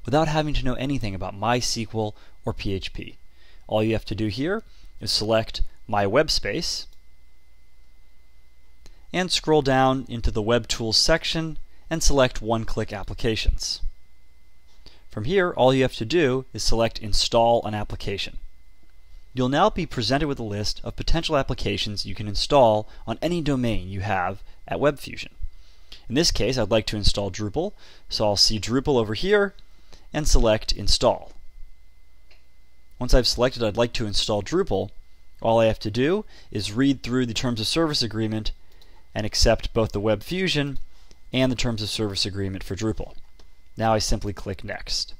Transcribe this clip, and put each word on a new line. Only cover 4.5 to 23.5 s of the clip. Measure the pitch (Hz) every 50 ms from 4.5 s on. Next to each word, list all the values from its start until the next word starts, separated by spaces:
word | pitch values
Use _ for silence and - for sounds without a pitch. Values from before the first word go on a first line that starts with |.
| 202 226 - - - - - - - -
is | 113 -
select | - - 107 107 113 113 113 - - - - - - - -
My | - 104 101 101
Web | 98 107 143 160 -
Space | - - - 101 107 156 175 - - - - - - - - - - - - - - - - - - - - - - - - - - - - - - - - - - - - - - - - - - - - - - - - -
and | - 175 185 175
scroll | - - - 156 156 151
down | 139 139 131 131 135 131 131 135 123
into | - 117 117 104 -
the | - 110
Web | 104 110 120 120 117 -
Tools | - - 117 110 107
section | - - - 160 165 - - - 165 160 160 151 - - - - - - -
and | 165 165
select | - - 143 139 127 127 - -
one-click | 110 107 113 113 110 - - 113 107 - 107
applications. | 98 95 - 104 - - 113 110 - - - - - - - - - - - - - - - - - - - - - - - - - - - - - - - - - - -
From | - 107 104
here, | 135 190 196 180 175
all | - - 127 131 135
you | 131 131
have | 127 -
to | - 117
do | 110 156 180 156 127 127 131 131 - -
is | 107
select | - - - 113 113 113 - -
Install | 107 107 - - - - - 117 117 117 120 117 -
an | 107 107
Application. | 104 107 - - - - 104 101 101 - - - - - - - - - - - - - - - - - - - - - - -
You'll | 127 127
now | 127 139 151 190 214
be | - 208 165
presented | - - 127 110 104 135 143 160
with | 143 131 127
a | 117
list | 107 101 104 104 - - - -
of | - -
potential | - - - - 165 160 - 156
applications | 135 131 - 131 - - 104 101 - - 107 104 101 -
you | 104 104
can | - 107
install | 104 101 - - - 147 143 123 113 107 107 107 - - - -
on | 113 113 -
any | - 165 175 170
domain | 143 147